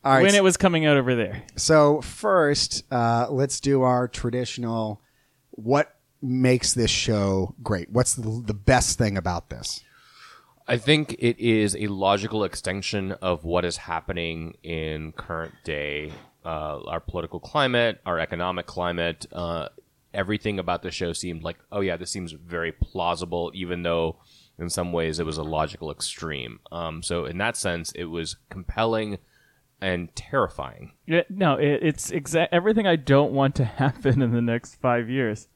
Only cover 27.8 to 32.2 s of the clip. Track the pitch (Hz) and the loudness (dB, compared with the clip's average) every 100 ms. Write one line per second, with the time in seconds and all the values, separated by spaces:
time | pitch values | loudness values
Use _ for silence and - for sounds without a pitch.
27.8 | 85 - 87 82 80 - _ 98 87 - | -6 -8 -8 -6 -8 -10 _ -14 -8 -2
28.8 | 113 113 107 98 _ _ _ _ _ _ | 0 0 -2 -8 _ _ _ _ _ _
29.8 | 95 90 87 - - 139 101 - 67 50 | -4 -2 -4 -12 -4 -2 -2 -4 -12 -12
30.8 | - _ - 160 - 196 180 135 143 143 | -20 _ 0 0 0 2 2 4 2 2
31.8 | 165 147 - - | 0 -2 -4 -6